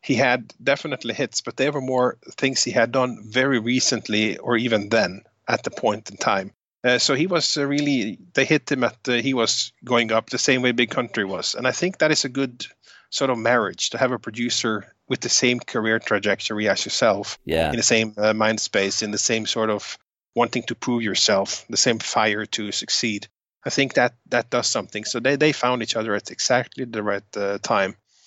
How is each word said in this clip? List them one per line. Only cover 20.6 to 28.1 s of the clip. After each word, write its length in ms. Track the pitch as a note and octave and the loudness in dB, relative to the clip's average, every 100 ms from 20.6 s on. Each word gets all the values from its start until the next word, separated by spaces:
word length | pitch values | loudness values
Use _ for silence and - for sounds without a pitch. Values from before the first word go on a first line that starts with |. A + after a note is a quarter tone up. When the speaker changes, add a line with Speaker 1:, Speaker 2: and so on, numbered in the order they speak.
Speaker 1:
to 120 | - - | -6 -8
prove 260 | - A#2+ | -2 -2
yourself, 640 | A2 F#2+ - G2 G2 - - | 0 0 2 2 0 -6 -6
the 80 | A#2 | 0
same 220 | - A2+ | 0 0
fire 460 | - - A2 G#2 G#2 | -2 0 2 0 -4
to 280 | - G#2 | -6 -4
succeed. 540 | - - - A#2+ G#2 - _ _ _ - | -6 -2 -2 -2 -4 -10 _ _ _ -6
I 40 | |
think 240 | - C3+ | 0 2
that, 220 | - B2 _ _ | 4 2 _ _
that 220 | A#2+ - | -2 0
does 180 | B2 A#2+ | -2 0
something. 380 | A#2+ F#2 A2 G#2+ | -2 -4 -8 -6
So 160 | A#2+ | -2
they, 160 | A#2+ C#3 | 0 4
they 160 | D3+ | 2
found 280 | C#3+ B2 B2+ | 2 0 0
each 120 | A2 A#2 | -2 -4
other 180 | A2 G2+ | -2 -2
at 160 | - | -4
exactly 520 | - - B2 B2 - | -4 2 2 0 -8
the 180 | B2+ A2+ | -8 -4
right, 220 | G#2 G2+ - G#2 | -4 -4 -6 -6
uh, 220 | G2+ G2+ | -4 -4
time. 360 | - A2 F#2+ G2 _ | 0 2 2 -2 _